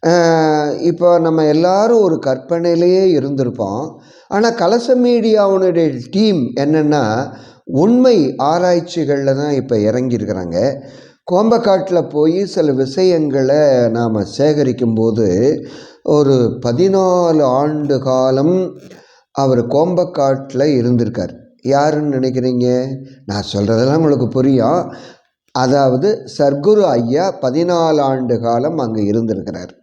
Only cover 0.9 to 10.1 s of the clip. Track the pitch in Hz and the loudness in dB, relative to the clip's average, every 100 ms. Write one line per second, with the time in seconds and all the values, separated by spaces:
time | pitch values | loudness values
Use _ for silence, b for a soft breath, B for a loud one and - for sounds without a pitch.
0.9 | 165 175 175 165 160 156 151 175 190 220 | 0 2 2 2 2 2 2 2 2 2
1.9 | 233 196 156 139 131 - 170 170 170 175 | 4 2 0 -2 -4 -2 -2 0 2 2
2.9 | 185 190 156 135 139 123 110 101 104 156 | 4 2 2 0 -2 -4 -4 -6 -4 -8
3.9 | - B B B 196 226 233 175 233 233 | -12 B B B -2 0 0 0 0 2
4.9 | 254 247 240 220 214 196 190 185 170 165 | 2 2 2 2 2 2 2 2 2 0
5.9 | 127 120 190 214 175 120 - 143 156 151 | -2 -6 0 2 2 -2 -2 0 2 2
6.9 | 147 113 110 139 B B B - 131 185 | 0 0 -2 -4 B B B -6 0 2
7.9 | 240 254 226 139 120 135 165 180 175 170 | 4 4 4 2 0 -2 0 2 0 -2
8.9 | 175 143 143 135 135 147 139 135 113 104 | -6 -2 -2 0 -2 -2 -2 -2 0 0
9.9 | 120 127 | 0 -2